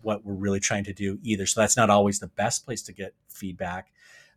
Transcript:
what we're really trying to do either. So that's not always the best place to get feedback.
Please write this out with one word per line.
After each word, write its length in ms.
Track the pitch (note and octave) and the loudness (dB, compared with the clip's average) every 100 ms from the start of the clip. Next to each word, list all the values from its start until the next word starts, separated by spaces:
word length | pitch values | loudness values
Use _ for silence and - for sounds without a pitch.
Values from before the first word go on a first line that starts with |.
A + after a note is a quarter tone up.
what 220 | G#2+ G#2 | -4 -4
we're 100 | G2+ | -6
really 260 | F#2+ G2+ G2 | -4 0 0
trying 240 | - G#2 | 0 -2
to 80 | G2+ | -4
do 260 | F#2+ G2 G2 | -6 -6 -4
either. 240 | A2 G2+ F#2+ | -2 -2 0
So 140 | - | 2
that's 160 | G#2 - | 4 4
not 120 | A2 | 6
always 300 | G#2 G2+ G2+ | 6 6 2
the 80 | F2 | -4
best 380 | - A2 - | -2 -2 -2
place 180 | - A2 | -6 -10
to 100 | - | -10
get 220 | G2 F#2+ - - | -12 -12 -14 -20
feedback. 640 | - F#2+ F2+ F2+ F#2 - _ - - _ | -12 -10 -8 -8 -8 -12 _ -20 -20 _